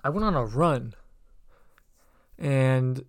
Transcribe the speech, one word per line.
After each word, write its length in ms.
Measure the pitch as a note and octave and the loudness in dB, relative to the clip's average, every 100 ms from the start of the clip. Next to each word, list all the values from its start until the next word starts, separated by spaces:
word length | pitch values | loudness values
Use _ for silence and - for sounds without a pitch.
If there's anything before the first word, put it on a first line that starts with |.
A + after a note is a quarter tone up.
I 60 | C3+ | -4
went 160 | F3+ | -2
on 100 | G#3+ | 0
a 100 | D#3 | 0
run. 500 | A2+ A#2 E3+ C3 A#2 - - - - - - - - _ _ _ _ _ _ - | 0 0 2 0 -4 -16 -20 -20 -20 -20 -20 -20 -20 _ _ _ _ _ _ -8
And 680 | D3 C3+ C3 C3 B2+ B2+ | -2 2 2 2 0 -4